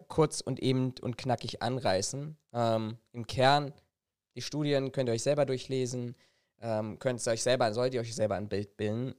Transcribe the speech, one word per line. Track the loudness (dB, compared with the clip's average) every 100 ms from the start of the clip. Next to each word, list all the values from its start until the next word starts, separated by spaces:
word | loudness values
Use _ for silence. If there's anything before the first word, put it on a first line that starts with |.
| -2
kurz | 2 2 2
und | -4 -2
eben | 2 2 0 -2
und | -6 -4
knackig | -2 -2 -2 -4
anreißen. | -4 0 2 2 0 -4 -10 -12 _
Ähm, | 0 2 2 0 -6 _
im | -12 -6
Kern, | 4 6 6 2 -8 _ _ _ _ _
die | -12
Studien | -6 -2 0 2 0
könnt | -2 0
ihr |
euch | 0
selber | 2 2
durchlesen, | 2 -2 -2 -2 -2 -4 -8 -10 _ _ _ _
ähm, | -4 -2 -2 -4
könnt | -2 -2
es | 0
euch | 0
selber, | 2 4 4
sollt | 2 0
ihr | 0
euch | -4
selber | 0 0 0
ein | 0
Bild | -4 -4 -4
bilden. | -2 -2 -4